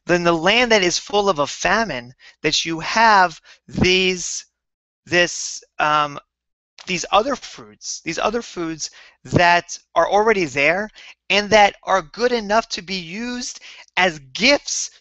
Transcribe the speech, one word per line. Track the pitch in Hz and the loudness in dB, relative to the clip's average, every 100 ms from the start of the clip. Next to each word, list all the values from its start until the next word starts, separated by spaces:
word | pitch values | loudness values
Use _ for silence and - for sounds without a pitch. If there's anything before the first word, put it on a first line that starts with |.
| - | -2
in | 175 | 2
the | 170 | 2
land | 170 170 226 247 | 2 2 2 4
that | 220 | 4
is | 180 - | 2 -2
full | - 202 196 | -2 0 0
of | 156 | 0
a | 139 | -2
famine, | - 175 202 220 131 120 - - _ | -2 -2 0 -2 -6 -12 -20 -20 _
that | 156 - 165 | -4 -2 -4
you | 160 | -6
have | 160 220 226 202 180 160 - - - | -4 2 4 6 4 0 -20 -20 -12
these, | - 180 185 185 180 - - - _ _ _ _ _ - | -2 2 2 0 -2 -6 -10 -14 _ _ _ _ _ -2
this, | 170 175 - - - - - | 0 0 -2 -12 -14 -12 -4
um, | 151 151 147 143 - _ _ _ _ - - | 0 0 -2 -6 -18 _ _ _ _ -18 -8
these | 180 - | -8 -2
other | 190 240 254 | 0 0 -4
fruits, | - - 107 107 - - | -10 -20 -20 -18 -16 -12
these | 156 160 | -10 -6
other | 214 233 | -4 -4
foods | 233 - 165 160 - - - _ 135 | -8 -8 -8 -8 -12 -14 -20 _ -2
that | 160 175 175 - - _ | 2 4 2 0 -10 _
are | - 165 | 0 2
already | 196 220 202 160 | 2 2 2 0
there | 135 143 180 214 - - - - | 0 0 0 -4 -12 -20 -16 -4
and | 196 208 | -2 2
that | 214 202 - | 4 4 2
are | - 190 | -2 -2
good | 156 - 240 | -2 -4 -2
enough | 240 202 214 - | -2 -2 -2 -2
to | - | -8
be | 170 190 | -8 -10
used | 165 196 240 247 254 - - - - - | -10 -10 -8 -8 -10 -14 -20 -20 -8 0
as | 185 156 135 | 0 -2 -10
gifts | 127 226 285 - - - - | -2 2 2 0 -8 -8 -12